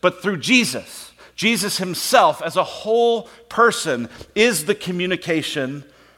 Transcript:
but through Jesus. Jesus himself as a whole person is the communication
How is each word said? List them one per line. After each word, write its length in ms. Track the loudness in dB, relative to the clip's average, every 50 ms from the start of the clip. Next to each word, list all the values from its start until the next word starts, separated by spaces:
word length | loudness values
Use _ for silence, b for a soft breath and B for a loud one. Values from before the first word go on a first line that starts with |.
but 220 | 2 0 0 0 -4
through 140 | -4 -4
Jesus. 720 | -4 0 2 2 2 2 2 -2 -8 -10 -12 -18 -20 -20 -20 _ B B B B
Jesus 440 | -2 0 0 0 0 -2 -4 -4 -4
himself 600 | -4 -6 -6 -6 -6 2 4 6 6 6 2 0
as 160 | -6 -4 -2
a 60 | -2 -2
whole 640 | -2 -4 -12 -4 -2 0 2 2 2 2 0 -4 B B B B _
person 600 | 2 4 4 4 4 0 -2 -2 -2 -2 -4 -8 B B B B _
is 300 | 4 4 4 4 0 -2
the 100 | -2 -4
communication 1040 | -4 -2 -8 -4 -4 -2 -2 -2 -4 -2 -2 -2 -2 -2 -4 -4 -4 -4 -4 -6 -10 -14 b b b b b b